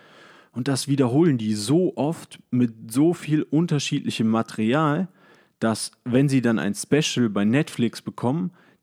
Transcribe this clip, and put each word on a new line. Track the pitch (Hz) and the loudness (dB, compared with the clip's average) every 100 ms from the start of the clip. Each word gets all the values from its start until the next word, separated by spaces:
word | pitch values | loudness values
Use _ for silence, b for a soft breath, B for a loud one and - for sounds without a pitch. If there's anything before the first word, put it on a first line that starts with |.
| B B B B B | B B B B B
Und | - 123 | -6 -4
das | 131 - | -2 0
wiederholen | 139 127 135 175 127 | 2 2 4 4 2
die | 110 | 0
so | 107 104 156 185 - | -2 0 2 2 0
oft | 143 165 - - _ | -4 -4 -12 -20 _
mit | 123 120 113 113 | 0 0 -2 -6
so | 120 160 | 2 2
viel | 170 - 151 | 2 -2 -2
unterschiedlichem | - 147 175 147 - 147 - - 110 | 0 0 0 -2 -2 -4 -4 -2 0
Material, | 113 113 - 110 139 156 147 185 b b b b _ | 0 -2 -2 0 2 2 0 -4 b b b b _
dass, | 113 107 - - | -2 -2 -6 -10
wenn | - 120 143 | -2 2 2
sie | 135 | 2
dann | 117 110 | 2 0
ein | 85 | -2
Special | 101 - 143 156 - 120 | -6 -2 0 0 0 0
bei | 101 | 0
Netflix | 104 131 156 - 113 - | 0 0 -2 -2 -4 -4
bekommen, | - - 120 156 180 b b b | -12 -6 -4 -2 -4 b b b